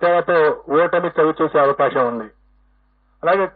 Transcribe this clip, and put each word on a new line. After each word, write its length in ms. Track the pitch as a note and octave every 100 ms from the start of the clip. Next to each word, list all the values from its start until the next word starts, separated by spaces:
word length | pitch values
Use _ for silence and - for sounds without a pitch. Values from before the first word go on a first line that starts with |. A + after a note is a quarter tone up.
తేడాతో 360 | F3 F3 E3+ E3+ D3+ D#3+ - D3
ఓటమి 280 | F3 F3 F3 E3
చవి 160 | D#3 D#3+
చూసే 200 | D#3 D#3 C#3
అవకాశం 380 | C#3 C3+ C3 A#2+
ఉంది. 180 | A#2 G#2+ _ _ _ _ _ _ _ _ -
అలాగే 240 | D#3+ G3 F#3+